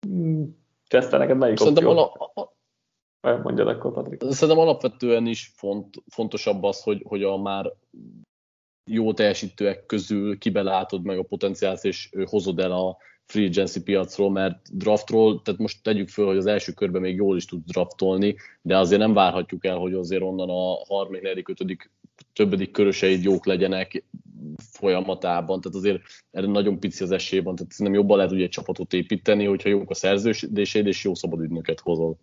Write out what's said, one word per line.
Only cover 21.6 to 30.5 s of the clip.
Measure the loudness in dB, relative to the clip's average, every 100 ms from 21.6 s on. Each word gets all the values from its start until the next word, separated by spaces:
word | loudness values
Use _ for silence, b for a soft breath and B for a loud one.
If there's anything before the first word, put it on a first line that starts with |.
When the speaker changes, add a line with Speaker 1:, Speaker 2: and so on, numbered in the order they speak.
| -6 -6 -12 _ _ _ -20
Speaker 2:
többedik | 2 2 2 -2
köröseid | 2 2 4 2 2
jók | 4 2 2
legyenek | 0 2 0 -4 -8 -12 -20 -20 -18 -16 -16 -18
folyamatában, | -4 0 2 0 -4 -2 -2 -2 -4
tehát | -4 -2
azért | -2 -2 B B _
erre | -6 -2
nagyon | 2 2 0
pici | -4 -6
az | -2
esély | -2 0 -2
van, | -2 -6
tehát | -10
szerintem | -4 0 2
jobban | 4 4
lehet | 4
ugye | 0
egy | -2
csapatot | -4 -8 -8 -2
építeni, | -2 -2 -2 2 2 4
hogyha | 0 2
jók | 0 0
a |
szerződéseid, | -4 0 2 2 -2 -4